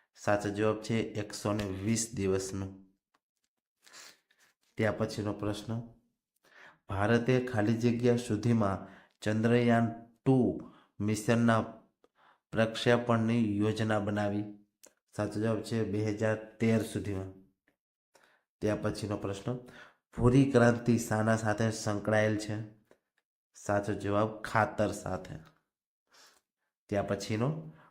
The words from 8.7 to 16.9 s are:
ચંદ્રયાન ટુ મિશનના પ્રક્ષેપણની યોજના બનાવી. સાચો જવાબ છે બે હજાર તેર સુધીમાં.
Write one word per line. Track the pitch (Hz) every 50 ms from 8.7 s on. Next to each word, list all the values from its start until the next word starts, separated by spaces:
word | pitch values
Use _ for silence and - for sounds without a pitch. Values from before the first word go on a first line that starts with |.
| 95 92 - - - - - _ _ _
ચંદ્રયાન | - 104 107 110 110 117 120 123 120 120 117 117 117 113 - - - - _ _ _
ટુ | 135 131 131 123 - - - - - - - _ _ _ -
મિશનના | 101 104 110 107 - - 117 117 117 117 113 110 110 - - - - _ _ _ _ _ _ _ _ _ _ _ _ _
પ્રક્ષેપણની | - 104 113 110 113 - - 123 120 120 120 - 117 113 113 113 117 120 113 104 101 101
યોજના | 104 110 107 - 110 110 110 104
બનાવી. | 101 104 104 104 104 104 101 104 104 104 - - _ _ _ _ - _ _ _ _ _ _
સાચો | - 107 101 104 107
જવાબ | 110 113 113 104 -
છે | - 117 113 107
બે | 95 98 104
હજાર | 107 110 104 107 113 107 107 107 - - -
તેર | _ 117 113 113 110 101
સુધીમાં. | -